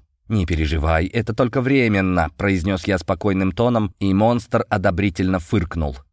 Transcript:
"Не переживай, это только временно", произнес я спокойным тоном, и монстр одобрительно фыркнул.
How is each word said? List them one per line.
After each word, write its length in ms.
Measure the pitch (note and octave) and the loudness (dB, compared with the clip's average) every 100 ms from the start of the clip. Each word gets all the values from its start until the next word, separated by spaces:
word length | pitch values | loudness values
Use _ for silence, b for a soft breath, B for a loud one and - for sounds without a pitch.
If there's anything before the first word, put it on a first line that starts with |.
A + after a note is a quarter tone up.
| _ _ - | _ _ -4
"Не 160 | G#2+ | -2
переживай, 600 | E2+ E2 D#2 D#2+ D#2+ D#2+ F2+ | 0 0 0 0 0 0 0
это 280 | A#2 - | -4 -4
только 260 | A2+ A#2+ C3+ | -2 0 0
временно", 680 | B2+ C#3 A#2+ G2+ F#2+ F2+ D#2 - | 2 2 2 2 2 0 0 -2
произнес 500 | G2 F#2+ E2+ F#2+ - | 0 0 0 -2 -2
я 100 | F#2 | -2
спокойным 540 | - F#2 G#2+ F#2+ F#2+ | -2 -2 0 0 0
тоном, 420 | F2+ A#2+ A#2+ G#2 - | 0 0 0 -2 -2
и 120 | G2 | 0
монстр 520 | F#2+ A2 A#2+ - - - | 2 2 0 0 -2 0
одобрительно 680 | G#2+ F#2+ F2+ G2+ F2+ F#2 F#2 | 0 0 0 -2 0 0 -2
фыркнул. 580 | E2 A2 F2 E2+ D2 C2 - | 0 -2 -2 -4 -6 -6 -16